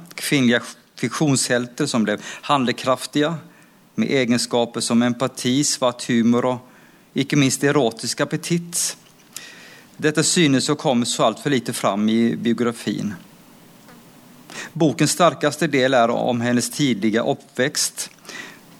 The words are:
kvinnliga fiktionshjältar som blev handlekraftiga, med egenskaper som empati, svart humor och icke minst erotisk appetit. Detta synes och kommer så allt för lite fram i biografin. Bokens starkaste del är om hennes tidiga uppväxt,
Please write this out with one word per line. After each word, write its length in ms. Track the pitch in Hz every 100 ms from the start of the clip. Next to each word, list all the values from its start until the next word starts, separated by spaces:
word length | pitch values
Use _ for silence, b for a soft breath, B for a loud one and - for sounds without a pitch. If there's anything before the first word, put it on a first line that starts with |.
| - -
kvinnliga 460 | - 143 123 120 - - _ -
fiktionshjältar 920 | 123 - 156 131 - 123 123 - 147
som 180 | 120
blev 180 | 104 104 B B
handlekraftiga, 960 | - 143 123 120 135 127 - 147 147 165 - B B B _ -
med 140 | 110
egenskaper 720 | 135 120 120 - 120 117 117
som 200 | - 117
empati, 640 | 120 117 131 - 123 131
svart 440 | 143 - 123 120 -
humor 380 | 120 113 120 127
och 240 | 123 B B B B B
icke 220 | 131 135 147
minst 280 | 135 -
erotisk 580 | 143 147 117 - 120 -
appetit. 760 | 147 - - 175 170 - - - - - B B B B B B B -
Detta 220 | 151 151
synes 460 | 151 180 151 131 123
och 80 | 147
kommer 280 | 156 120 120
så 180 | -
allt 160 | 127 107
för 100 | 147
lite 240 | 131 117
fram 360 | 117 123 98 107
i 260 | 113 117 104
biografin. 800 | 110 113 120 113 - 101 104 - - - - - - - 262 247 - - - - - B B
Bokens 380 | - 160 170 196
starkaste 560 | - 170 139 147 - 165
del 260 | 139 127
är 160 | 131 117
om 320 | 113 117 123
hennes 300 | 120 123 117
tidiga 520 | - 143 101 110 110
uppväxt, 840 | - 139 - - 135 - - - - - B B B B B